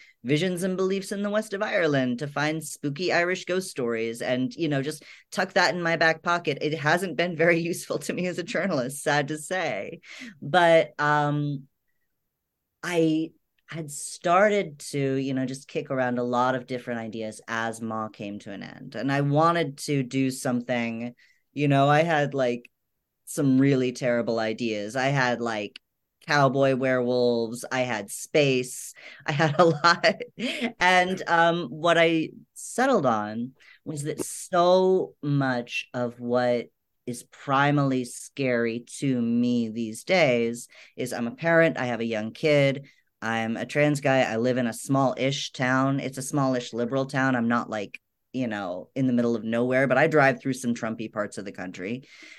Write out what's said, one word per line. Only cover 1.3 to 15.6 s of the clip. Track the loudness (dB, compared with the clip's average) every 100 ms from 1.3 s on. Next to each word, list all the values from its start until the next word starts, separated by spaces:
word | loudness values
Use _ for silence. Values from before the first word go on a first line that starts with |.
West | -2 -4 -4
of |
Ireland | -2 0 2 2 0 -2
to | -4
find | -2 -2 -4
spooky | -8 -8 -6 -4 0
Irish | 2 0 -2 -4
ghost | -4 -4
stories | -4 -4 -2 -4 -4
and, | -2 -2 -2
you | -2 -2
know, | -2
just | -4 -8 -14 -20 _
tuck | -6 0
that | 4 4
in | 2
my | 0 2
back | 2 2
pocket. | 0 -2 -2 -2
It | -2 0
hasn't | 2 2 0 -2
been | -2 2
very | 2 2
<laughs> | 0
useful | -6 -6 -6
to | -4
me | -4 -4
as | -4
a |
journalist, | -4 -4 -2 -2 -4 -4
sad | 0 0 0
to | -6
say. | -6 -4 -4 -4 -8 -14 -18 -18 -18 -12
But, | 2 6 8 6 4 0
um, | 2 2 2 0 -2 -6 -10 _ _ _ _ _ _ _ _ _ _ _
I | -4 2 2 2 -2 _ _ _ -14
had | -12 -10
started | -12 -12 -4 2 4 4 2 -2 -8 -8
to, | -2 0 -2
you | -2
know, | -4 -4
just | -8